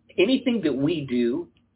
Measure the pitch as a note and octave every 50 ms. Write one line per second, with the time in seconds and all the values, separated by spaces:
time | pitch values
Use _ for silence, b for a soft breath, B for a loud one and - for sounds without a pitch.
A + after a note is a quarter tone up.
0 | _ _ - - F3+ A#3 C4+ - - C4 A#3 G#3+ E3+ D3+ B2 C3 C#3 D#3+ F3 D3+
1 | C#3 B2 A#2+ B2 A#2+ A#2 B2+ F3 F3 - _ _ _ _ _